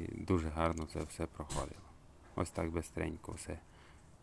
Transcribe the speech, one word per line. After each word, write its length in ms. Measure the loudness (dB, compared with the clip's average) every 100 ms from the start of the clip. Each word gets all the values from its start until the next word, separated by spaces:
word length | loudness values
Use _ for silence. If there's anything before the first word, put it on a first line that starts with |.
| 2
дуже 360 | 0 6 6 6
гарно 400 | 4 4 4 0
це 100 | 0
все 240 | -2 0 -2
проходило. 540 | -2 -2 0 0 -4 -14 -18 -18 -20 -6 0
Ось 140 | 0
так 200 | 2 2
бистренько 640 | 2 0 0 0 0 -6
все 260 | -6 -4 -6 -8 -18 -18 -18 -18 -20